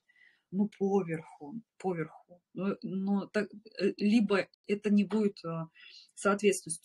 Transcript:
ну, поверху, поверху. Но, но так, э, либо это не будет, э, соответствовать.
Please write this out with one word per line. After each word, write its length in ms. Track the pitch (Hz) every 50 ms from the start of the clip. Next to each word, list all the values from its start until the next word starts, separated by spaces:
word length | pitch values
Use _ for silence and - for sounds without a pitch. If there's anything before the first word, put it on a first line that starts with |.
| _ _ _ _ _ _ _ _ _ _ 175
ну, 180 | 196 208 208 - -
поверху, 800 | 196 196 196 202 185 165 160 160 160 - - - 151 143 147 117 - _ _ -
поверху. 600 | - 190 180 165 156 - - - - _ 175 - _ _ -
Но, 220 | 170 190 202 - - -
но 440 | 170 180 190 190 196 202 196 180
так, 220 | 160 - 214 202 - - 208 - - - -
э, 120 | 185 202 -
либо 500 | - 208 208 220 240 208 196 202 190 - - _ _ _ -
это 220 | 208 202 - 208
не 140 | 208 208 202
будет, 400 | 175 208 220 208 202 - - -
э, 220 | 165 165 165 160 160 _ - - - - - - _ _
соответствовать. 640 | - - 202 202 202 208 202 190 - - 160 160 - -